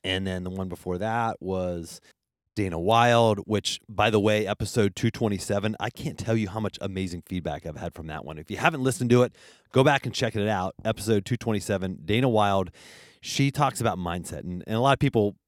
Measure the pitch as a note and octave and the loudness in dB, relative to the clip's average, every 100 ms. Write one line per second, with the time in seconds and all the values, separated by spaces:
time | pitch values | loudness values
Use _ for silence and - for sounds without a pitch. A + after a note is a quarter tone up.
0 | F#2+ F#2+ F#2+ F#2 F2+ F#2+ F#2 F2 F#2 F2+ | -2 -2 -2 -4 -4 -6 -6 -6 -6 -4
1 | G#2+ A#2 A2+ - F#2 F#2+ F2+ F2 E2 - | -2 0 -2 -4 -4 -2 -2 -4 -8 -16
2 | _ _ _ _ _ - F#2+ E2 F2 A2+ | _ _ _ _ _ -4 -4 0 4 6
3 | A#2+ A#2 A2+ G2+ - G#2 - - - G#2 | 6 6 6 4 0 -2 -2 -6 -8 0
4 | G#2+ G#2+ G#2 G#2+ G2+ G#2 G#2 - G2+ - | 4 4 4 2 0 -4 -2 2 0 2
5 | A#2 - A2+ G2 - G2+ G#2 G#2+ A2 - | -2 0 -2 -2 -2 -2 -2 -4 -6 -6
6 | - - G2 A2+ G2+ A2 G#2 - G2 F#2+ | -10 -6 -2 -2 -2 -4 -6 -6 -8 -4
7 | F#2+ F2 - F#2 E2 D2 D#2+ D#2 E2+ - | -6 -6 -8 -6 -6 -8 -10 -8 -10 -10
8 | D#2 D2+ C#2+ D#2 D#2 G2+ E3 D#3 C3 B2+ | -10 -10 -10 -14 -10 -2 -2 0 -2 0
9 | B2 B2 B2 _ - _ _ B2 C3+ C#3 | 4 6 4 _ -20 _ _ 2 4 2
10 | B2 G2 A#2+ G#2+ G#2 G2+ F#2 - A2+ A2 | -2 -4 -4 -2 0 0 -2 -4 -6 -4
11 | G2+ G#2+ F#2+ B2 - G#2 - G2 F#2 F2+ | 2 0 0 -4 -2 -2 -2 -2 -2 -6
12 | D#2+ G#2+ C3 A2 G2+ G2 F#2 - - - | -2 2 4 4 4 2 0 -8 -20 -20
13 | - _ - - C#3 C3 C#3+ - A2+ F2+ | -20 _ -8 0 0 2 -2 0 -2 -2
14 | F2 F2 E2+ - - F2+ - A2 C3 C3+ | -4 -4 -6 -10 -8 -10 -4 2 4 4
15 | C#3+ A#2 G#2 - | 4 2 2 -2